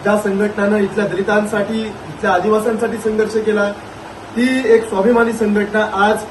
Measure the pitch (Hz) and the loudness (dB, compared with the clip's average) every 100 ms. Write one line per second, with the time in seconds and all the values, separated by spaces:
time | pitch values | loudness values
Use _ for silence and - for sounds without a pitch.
0 | 202 208 202 196 208 208 202 208 196 - | 2 0 0 0 -2 0 0 2 0 0
1 | 208 175 202 208 208 214 202 220 214 196 | -2 -2 0 0 0 -2 -2 -2 -4 -8
2 | - 151 202 185 196 214 214 214 226 233 | -14 -6 0 2 2 2 2 0 -2 -2
3 | 220 214 214 220 214 208 202 202 - - | -2 0 0 0 0 0 0 -4 -14 -16
4 | - - - 226 247 262 247 226 220 196 | -16 -16 -10 -2 0 0 4 4 4 0
5 | 196 240 233 220 214 208 202 220 214 196 | 4 4 2 2 0 2 0 0 0 2
6 | 208 214 - | 2 2 -4